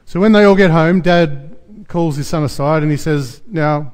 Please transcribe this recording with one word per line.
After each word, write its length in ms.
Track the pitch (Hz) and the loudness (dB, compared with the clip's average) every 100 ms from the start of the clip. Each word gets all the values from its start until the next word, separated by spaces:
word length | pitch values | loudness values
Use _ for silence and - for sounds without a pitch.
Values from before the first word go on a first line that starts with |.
So 160 | - 175 | -8 0
when 120 | 220 | 4
they 120 | 208 | 6
all 120 | 202 196 | 6 6
get 140 | 185 | 4
home, 300 | 165 160 185 | 4 2 2
Dad 560 | 175 175 165 139 - - - 214 - | 2 2 2 -4 -12 -20 -20 -20 -10
calls 280 | 175 165 143 | -4 -4 -4
his 120 | 135 | -4
son 160 | 160 | -4
aside 380 | 143 - 143 156 | -4 -4 -2 0
and 80 | 151 | 0
he 60 | 147 | -2
says, 460 | 160 147 123 - - | -2 -4 -4 -12 -10
"Now, 460 | 165 151 147 139 | -4 -2 -2 -6